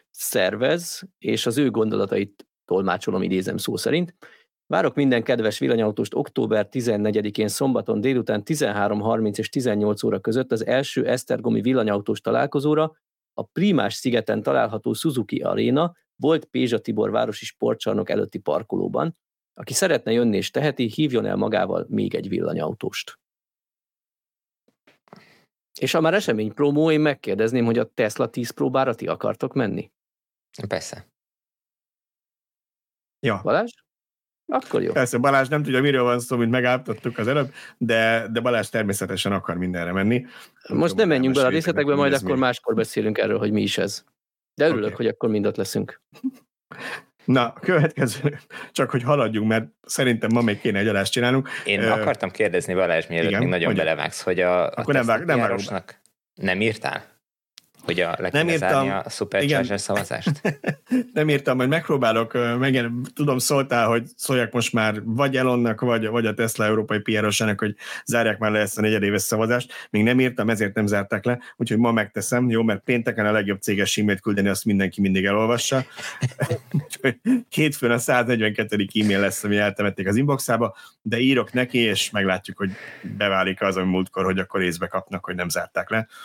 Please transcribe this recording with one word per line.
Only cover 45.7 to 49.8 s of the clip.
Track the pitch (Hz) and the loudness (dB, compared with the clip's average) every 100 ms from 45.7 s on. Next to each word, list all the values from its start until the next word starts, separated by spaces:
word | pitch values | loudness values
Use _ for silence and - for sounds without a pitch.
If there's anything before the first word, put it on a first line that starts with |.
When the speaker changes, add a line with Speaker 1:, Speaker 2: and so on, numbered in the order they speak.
| 107 - - _ - 262 - _ _ _ - - - - _ | -2 -4 -10 _ -10 -8 -8 _ _ _ -14 -12 -12 -14 _
Speaker 3:
Na, | - 131 117 | 2 2 2
következő, | - - 175 160 - 123 110 143 147 - - - | -2 0 2 2 0 -2 -2 -4 -4 -12 -18 -10
csak | - 127 | -4 -2
hogy | 127 | 0
haladjunk, | 120 147 110 110 110 | 0 2 2 0 2
mert | 113 113 _ | 0 -2 _